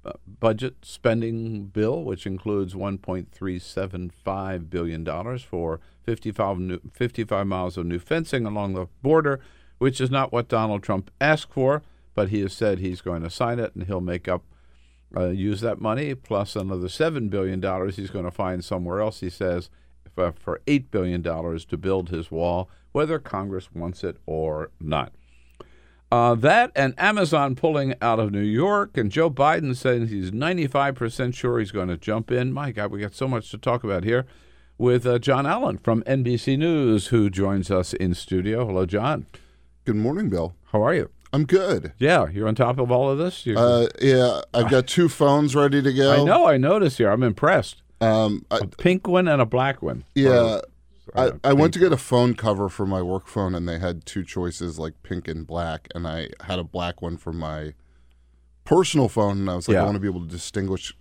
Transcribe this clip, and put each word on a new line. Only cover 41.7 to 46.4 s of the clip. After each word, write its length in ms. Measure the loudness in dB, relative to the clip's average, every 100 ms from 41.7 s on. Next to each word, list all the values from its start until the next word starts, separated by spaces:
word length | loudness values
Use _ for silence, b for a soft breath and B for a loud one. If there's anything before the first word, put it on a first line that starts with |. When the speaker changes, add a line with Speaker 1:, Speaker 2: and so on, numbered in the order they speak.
| -2 -4 0
Speaker 1:
Yeah, 300 | 4 4 2
you're 180 | 0 -2
on 100 | 2
top 220 | 2 2
of 120 | 2
all 200 | 2 2
of 60 | 0
this? 300 | -2 -4 -2
You're 100 | 4
Speaker 2:
Uh, 300 | 6 6 2 2
yeah, 440 | 4 6 4 2 -2
I've 160 | 0 4
got 160 | 4 4
two 220 | 2 2
phones 480 | 4 4 6 4 4
ready 240 | 4 4
to 100 | 2
go. 180 | 4 6
Speaker 1:
I 100 | 6
know, 240 | 6 6